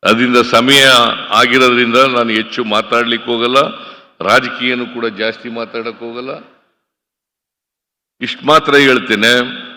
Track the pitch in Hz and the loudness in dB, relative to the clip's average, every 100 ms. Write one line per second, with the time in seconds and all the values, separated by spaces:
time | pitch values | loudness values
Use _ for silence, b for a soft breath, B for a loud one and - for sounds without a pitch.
0 | - 113 123 123 117 117 123 139 135 127 | 0 0 2 2 2 2 4 4 6 4
1 | 117 - - 107 123 127 127 123 120 117 | 2 -2 -2 0 2 4 2 2 2 2
2 | 135 123 117 110 110 - 113 107 107 117 | 2 2 -2 -2 -4 -6 -4 -4 -2 -2
3 | 117 117 117 117 120 131 - - B B | -2 -4 -4 -4 0 0 -2 -6 B B
4 | B _ 90 123 123 117 123 123 120 123 | B _ 0 0 0 -8 -6 -6 -8 -8
5 | 117 101 110 113 120 117 113 117 113 113 | -8 -6 -8 -8 -12 -12 -10 -10 -10 -12
6 | 117 117 127 151 - _ _ _ _ _ | -14 -12 -12 -14 -18 _ _ _ _ _
7 | _ _ _ _ _ _ _ _ _ _ | _ _ _ _ _ _ _ _ _ _
8 | _ _ 120 - 135 156 151 143 135 127 | _ _ -12 -6 2 2 4 4 4 2
9 | 92 107 113 123 123 - - | 0 0 2 2 0 -8 -18